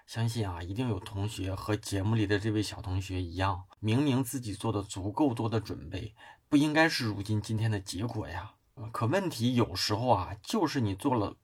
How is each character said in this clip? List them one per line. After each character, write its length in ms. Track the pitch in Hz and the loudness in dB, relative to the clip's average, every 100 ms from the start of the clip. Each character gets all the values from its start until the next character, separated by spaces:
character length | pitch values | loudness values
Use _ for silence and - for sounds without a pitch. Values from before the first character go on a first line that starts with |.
| - | -10
相 200 | 113 113 | -2 -2
信 220 | 117 98 | 0 -4
啊， 140 | 85 | -4
一 100 | 85 | -6
定 160 | 98 127 | -2 -2
有 100 | 92 | -2
同 280 | - 98 104 | -4 -4 -4
学 260 | - 92 | -4 -6
和 220 | 95 - 107 | -4 -2 -2
节 260 | - 98 | -2 0
目 140 | 101 113 | 2 2
里 100 | 98 | 4
的 140 | 101 | 2
这 100 | 110 | 2
位 140 | 107 | 0
小 180 | 101 - | -2 -6
同 180 | 92 92 | -4 -4
学 220 | 92 92 | -2 -4
一 140 | 87 85 | -4 -2
样， 300 | 95 92 - - | -2 -2 -8 -6
明 220 | 107 120 | 0 2
明 220 | 147 127 | 4 2
自 160 | 127 139 | 0 -4
己 140 | 107 | -6
做 180 | 95 113 | -4 -2
的 100 | 104 | -2
足 300 | 98 98 95 | -4 -6 -4
够 220 | 117 147 | 2 2
多 140 | 117 110 | 2 0
的 120 | 113 | 0
准 300 | - - 76 | -2 -8 -8
备， 260 | 110 113 - - - - | -8 -10 -14 -20 -20 2
不 80 | 147 | 4
应 160 | 151 | 6
该 160 | 151 160 | 6 4
是 160 | - 117 | 4 0
如 160 | 101 | -2
今 200 | 101 107 | 0 0
今 160 | - 110 | 0 0
天 120 | 110 | 0
的 100 | 104 | 0
结 260 | - 90 117 | -4 -4 -4
果 220 | 107 101 | -4 -6
呀。 280 | 90 104 - _ - | -8 -10 -14 _ -14
呃， 140 | 110 | -10
可 160 | - 117 | -2 2
问 240 | 185 175 | 2 0
题 260 | 117 120 123 | 0 2 4
有 200 | 110 - | 2 0
时 180 | - | 0
候 140 | 104 127 | 0 2
啊， 260 | 101 90 - | 2 0 -8
就 240 | - 220 160 | -4 0 2
是 160 | 143 | 2
你 140 | 107 95 | 0 2
做 180 | 143 | 2
了 220 | 123 101 - | 2 0 -4